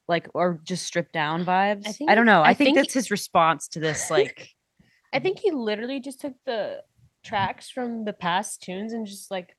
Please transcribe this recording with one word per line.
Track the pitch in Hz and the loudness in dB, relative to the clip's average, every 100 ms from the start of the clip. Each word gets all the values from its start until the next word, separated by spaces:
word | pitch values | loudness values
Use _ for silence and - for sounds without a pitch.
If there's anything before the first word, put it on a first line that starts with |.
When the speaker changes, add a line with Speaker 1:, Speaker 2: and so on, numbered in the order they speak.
| - | -4
Speaker 1:
Like, | 170 - | -4 -2
or | 151 180 165 | -2 -2 -2
just | 160 180 - | -6 -8 -4
stripped | 175 - | -6 -4
down | 165 151 165 | -4 -2 -2
vibes. | 180 185 202 208 208 | 0 2 2 -2 -6
Speaker 2:
I | |
Speaker 1:
I | |
Speaker 2:
think | 208 302 | -4 4
Speaker 1:
don't | 214 233 | 6 8
Speaker 2:
it, | |
Speaker 1:
know. | 190 | 8
I | 151 | 8
Speaker 2:
I | |
Speaker 1:
think | 196 277 | 6 4
Speaker 2:
think | 294 | 4
Speaker 1:
that's | 277 | 2
Speaker 2:
he | 269 | 0
Speaker 1:
his | 220 | -2
response | 202 - 180 165 151 - | -4 0 4 4 2 -4
to | 165 | -4
this, | 156 147 - | -2 -2 0
Speaker 2:
<laughs> | |
Speaker 1:
like, | 156 - - - _ _ _ _ _ - | 0 0 -4 -20 _ _ _ _ _ -6
Speaker 2:
I | 269 | -2
think | 370 381 | -2 -2
he | 415 | -2
literally | 294 220 208 240 277 | -2 -2 -4 -4 -8
just | 269 262 | -10 -10
took | 294 254 - | -12 -10 -8
the | 226 135 - - _ _ _ | -6 -6 -10 -16 _ _ _
tracks | - 208 190 254 - | -6 -2 -2 -4 -12
from | - 240 233 | -8 -6 -6
the | 214 | -8
past | 202 180 180 214 - | -4 -2 0 -2 -10
tunes | - 185 220 | -10 -10 -8
and | 226 | -8
just, | 208 196 - | -10 -12 -10
like, | 190 180 | -10 -10